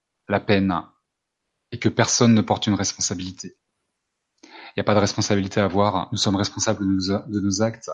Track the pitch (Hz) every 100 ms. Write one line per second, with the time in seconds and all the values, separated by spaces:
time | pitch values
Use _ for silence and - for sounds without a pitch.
0 | _ _ - 101 - 101 95 85 - _
1 | _ _ _ _ _ _ _ 117 113 -
2 | 113 - 117 113 - 104 - 98 98 -
3 | - 90 92 95 - - _ _ _ _
4 | _ _ _ _ - - - - 101 104
5 | 101 - 104 101 95 - 98 95 104 95
6 | - 104 113 98 101 - 113 104 98 95
7 | 95 104 - 104 98 98 110 113 -